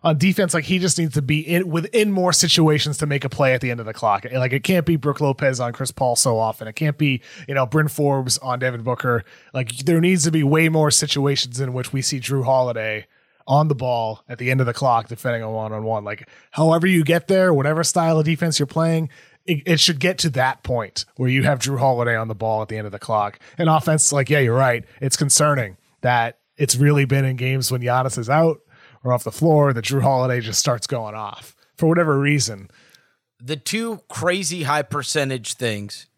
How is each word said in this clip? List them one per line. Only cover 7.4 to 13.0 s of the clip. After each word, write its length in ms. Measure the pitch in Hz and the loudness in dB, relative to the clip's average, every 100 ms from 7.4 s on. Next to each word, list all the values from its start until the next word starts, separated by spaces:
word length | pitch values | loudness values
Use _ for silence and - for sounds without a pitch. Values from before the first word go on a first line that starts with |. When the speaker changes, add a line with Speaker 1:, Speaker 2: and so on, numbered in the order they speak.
| 151 | -6
Speaker 1:
you 60 | |
know, 120 | 139 | -2
Bryn 220 | 123 156 151 | 0 0 0
Forbes 500 | - 143 135 127 - | 0 0 0 -2 -4
on 200 | 127 123 | -4 -4
Devin 240 | 127 120 | -4 -4
Booker. 400 | 117 120 127 117 - - _ | -6 -2 0 -2 -4 -20 _
Like, 200 | 131 127 - | -8 -6 -4
there 160 | 139 165 | 0 4
needs 240 | 175 185 | 4 2
to 60 | 156 | 2
be 120 | 156 | 2
way 240 | 139 151 160 | 2 4 4
more 240 | 160 147 | 4 2
situations 680 | - 147 143 139 139 123 123 | 2 0 0 0 0 -4 -6
in 100 | 135 | -6
which 220 | 127 123 | -6 -4
we 80 | 135 | -4
see 180 | 127 139 | -4 -6
Jrue 240 | 120 139 | -2 -2
Holiday 640 | 127 131 127 113 110 107 | 2 2 0 -2 -4 -6